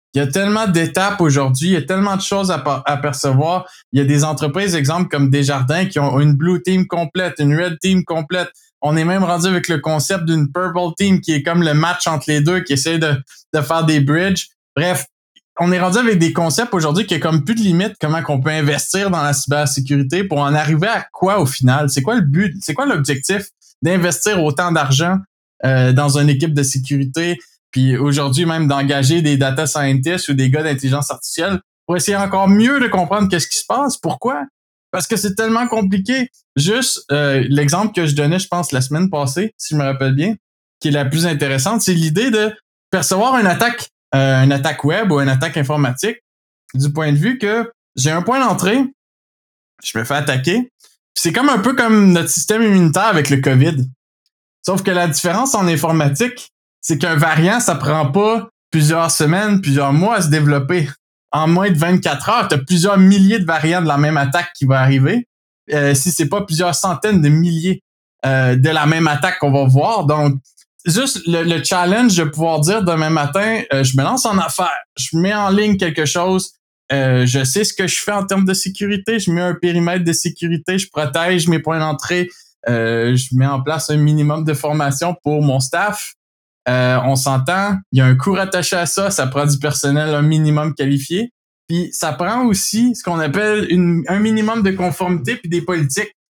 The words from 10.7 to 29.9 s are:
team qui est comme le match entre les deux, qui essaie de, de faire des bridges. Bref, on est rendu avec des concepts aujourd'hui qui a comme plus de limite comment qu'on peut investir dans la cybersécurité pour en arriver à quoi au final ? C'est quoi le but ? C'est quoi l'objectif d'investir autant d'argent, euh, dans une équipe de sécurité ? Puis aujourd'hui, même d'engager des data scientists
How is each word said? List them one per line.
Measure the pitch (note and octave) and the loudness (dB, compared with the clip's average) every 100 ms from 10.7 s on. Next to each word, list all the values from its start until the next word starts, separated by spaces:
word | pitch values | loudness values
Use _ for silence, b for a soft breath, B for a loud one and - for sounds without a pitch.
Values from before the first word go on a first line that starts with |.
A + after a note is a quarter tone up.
| F3 F3 - | -2 -4 -2
team | G3 F#3 | 2 2
qui | - | 2
est | D3 | -2
comme | E3+ E3+ | 0 0
le | D#3+ | 2
match | D3+ E3 F3+ E3+ | 2 0 0 -2
entre | D3+ - | -4 -2
les | D3+ | 0
deux, | D3+ F3+ | 2 0
qui | F3+ | 0
essaie | C#3 E3 E3 | -2 0 -2
de, | D#3 C#3 - B _ | 0 -2 -6 B _
de | D#3 | -4
faire | C#3 E3 | -2 0
des | D#3 D3+ | 2 2
bridges. | C#3 D#3+ F#3+ F#3 - _ _ C#3 | 2 2 0 -2 -6 _ _ -4
Bref, | F3 D3 - _ _ _ _ - | -2 -2 -8 _ _ _ _ -4
on | F3 | 0
est | F3+ | 0
rendu | F#3 G#3+ | 0 2
avec | A#3 F#3 | 2 2
des | E3 | 2
concepts | E3+ E3 D#3+ A#3+ | 0 -2 0 -2
aujourd'hui | F#3 D#3 E3+ - | -2 0 0 -2
qui | |
a | D#3+ | -2
comme | E3 D#3 | 0 0
plus | D3 | 0
de | A3+ | 0
limite | G3+ E3+ A3 G#3 | 2 2 0 -4
comment | D3+ D#3+ | -4 -4
qu'on | D#3+ C3+ | -2 -2
peut | D3+ | -2
investir | D#3 D3 C#3+ - F#3+ G3+ | 0 0 -2 -2 -2 -2
dans | E3+ | -2
la | D3 | -2
cybersécurité | C3+ - D3 C#3+ C#3 C3 C#3+ C3+ F3 | -2 -2 -2 -2 -2 -2 0 0 -2
pour | G3 C#3+ | -2 -2
en | C#3+ | 0
arriver | D3+ D3+ D#3 G#3 | 0 0 0 0
à | G#3+ - | -2 -6
quoi | - F#3 G3+ | -2 0 2
au | C3+ | 0
final ? | - C3 C#3 C#3+ | 0 0 2 0
C'est | C#3 | -2
quoi | C3+ A#3+ | 0 0
le | |
but ? | D3 D#3 G3+ - | 2 0 0 -4
C'est | - | -8
quoi | - | -4
l'objectif | C#4 E3+ C3 C3+ - D4 - _ b - | -2 -2 -2 -4 -2 -4 -6 _ b -6
d'investir | E3 F#3 F3 E3+ G#3+ F#3+ | -2 0 0 0 0 0
autant | D3+ C#3+ F3 | 0 0 0
d'argent, | E3 C3+ C3+ E3+ F#3+ - _ _ - | 0 2 0 0 -2 -4 _ _ -4
euh, | C3 C3 B2+ | 0 2 4
dans | C3 D3 C#3+ | 4 2 2
une | D3 | 2
équipe | C#3 E3 | 2 0
de | C#3+ | 0
sécurité ? | C3 C3 C3 C#3 C3+ D#3 E3+ F3 B B _ | -2 -4 -4 -4 -2 -4 -4 -4 B B _
Puis | C3 C3 A#2+ | 0 2 2
aujourd'hui, | C#3+ C#3+ C#3 C3+ E3+ | 0 0 0 0 0
même | D#3+ D3 | 0 0
d'engager | C#3 C#3 C#3 C3+ E3+ | 0 0 2 2 2
des | D3 C#3 | 2 2
data | C3+ C3 D#3 | 2 0 -2
scientists | D3+ C#3 | -2 0